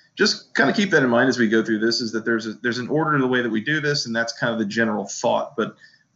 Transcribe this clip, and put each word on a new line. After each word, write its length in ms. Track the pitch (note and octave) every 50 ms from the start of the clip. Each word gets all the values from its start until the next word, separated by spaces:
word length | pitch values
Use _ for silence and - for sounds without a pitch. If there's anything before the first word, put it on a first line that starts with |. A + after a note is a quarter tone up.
| _ _ -
just 380 | - F#3+ A3 - - - _ -
kinda 180 | - A3+ - -
keep 180 | - G3+ F#3
that 120 | D#3+ D3+ C3+
in 60 | B2
mind 200 | A#2 A#2+ B2+ C3
as 80 | A#2+ A#2+
we 100 | A#2+ G#2
go 160 | A2 A2+ G#2
through 160 | A2 A2 G#2
this, 220 | A2 A#2 A#2 -
is 100 | B2 A2
that 140 | A2 A2 G#2+
there's 200 | B2 A#2 A2 A2
a, 80 | A2 G#2
there's 240 | - - B2 A2 A#2+
an 120 | A#2+ G2+
order 280 | C#3 D3+ D#3+ D#3 D3 C#3
to 40 |
the 60 | C3 B2+
way 140 | B2+ B2
that 80 | A#2+ A#2+
we 120 | G#2+ A2
do 180 | G#2+ D3 D3+ D#3
this, 260 | D3 D3 D3 C#3+ -
and 100 | A#2+ A2+
that's 220 | A#2 A#2 A#2 - -
kind 140 | C3+ A#2+
of 80 | A2+ A2
the 60 | A2
general 400 | G2+ G#2 A2+ A#2 A2+ G#2+ G#2 G2+
thought. 500 | - - - - A#2 A2 G#2+ G2+ - -
But 200 | - G#2+ G2 - _ - - _ _ _ _ _